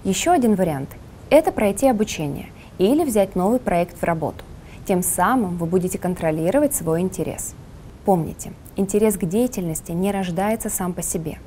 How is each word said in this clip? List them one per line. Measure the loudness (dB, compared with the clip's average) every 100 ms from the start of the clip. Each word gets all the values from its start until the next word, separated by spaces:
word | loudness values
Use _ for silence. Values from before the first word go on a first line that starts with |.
Ещё | 0 0 4
один | 4 4
вариант — | 4 2 0 -6 -12 -18 -20 4
это | 4 4
пройти | 2 0 2 2
обучение | 2 0 -2 -6 -6 -10 -18 -20 0
или | 2 4
взять | 2 2 2 2
новый | 2 2
проект | 2 0 0 -2
в |
работу. | -2 0 -2 -6 -14 -18 -18 -18 -2
Тем | 0
самым | 0 2 2 4 0 -2
вы | 0
будете | 2 0 -2
контролировать | -4 -2 0 0 2 2 2 0
свой | -2 0
интерес. | 0 -2 -6 -6 -10 -14 -18 -18 -18 -6 2
Помните, | 2 2 -6 -14 -14 -14 -4
интерес | 0 2 2 2
к | -2
деятельности | 0 0 -2 -4 -6 -6
не | -2 -2
рождается | -2 -2 -2 0 -2 -4
сам | -4 -4
по | -4
себе. | -4 -4 -6 -10